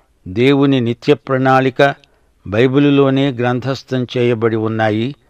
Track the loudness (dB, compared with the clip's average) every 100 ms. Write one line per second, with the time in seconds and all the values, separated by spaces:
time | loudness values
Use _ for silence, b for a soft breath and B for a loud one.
0 | _ _ -10 0 2 2 2 0 -2 -2
1 | -2 -2 -2 -2 2 2 2 0 0 -2
2 | _ _ _ _ -4 0 2 2 2 2
3 | 2 2 -2 -2 -4 -4 -4 -8 -6 -6
4 | -4 -2 -2 0 0 -2 -2 -2 -2 -2
5 | -4 -8